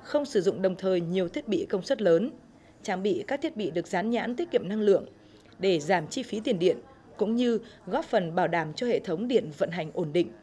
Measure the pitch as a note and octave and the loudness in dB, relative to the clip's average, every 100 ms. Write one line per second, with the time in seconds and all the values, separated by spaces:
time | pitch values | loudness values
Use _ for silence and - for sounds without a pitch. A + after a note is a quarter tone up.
0 | - D4 C#4 G#3+ F3+ E3+ F#3+ F#3 F#3+ F#3 | 0 -2 0 0 0 0 -2 0 0 0
1 | E3 F#3 F3 D4+ B3+ G3 - G3 F3 C4+ | 0 0 -2 -4 -2 -2 0 -4 -2 0
2 | F#3+ E3 A#3+ - - - - - - F#3 | 4 4 2 -6 -20 -20 -20 -14 -6 -2
3 | G3+ F#3 - C#4+ D#4+ G#3+ F#3 E3+ E3 F3+ | 0 -2 -2 -4 -4 -4 -4 -4 -2 -2
4 | G#3 A#3 G#3+ B3 E4+ B3+ E3+ G#3+ G#3 F3 | 0 -2 -2 -4 -2 -2 -2 0 4 4
5 | - - - - - - F#3+ E3+ D3 F#3 | 2 -18 -20 -20 -20 -2 2 2 2 0
6 | D#3 - - G#3 A3+ G3 F3 - - - | 0 -6 -4 -4 0 2 2 2 -4 -20
7 | - - G#3 A#3 B3 A3+ - - - A#3 | -20 -4 0 2 2 0 -4 -16 -4 -4
8 | E4 A3+ E3+ E3+ E3 E3+ D#3 D3+ B3 G#3 | 0 0 0 0 2 0 -2 -4 0 0
9 | - D#3+ A#3+ A#3 D#3 D3 - E3+ D#3 - | 0 -4 2 2 2 -4 -4 -2 -6 -4
10 | D#3+ D#3+ E3+ - | 0 0 0 -4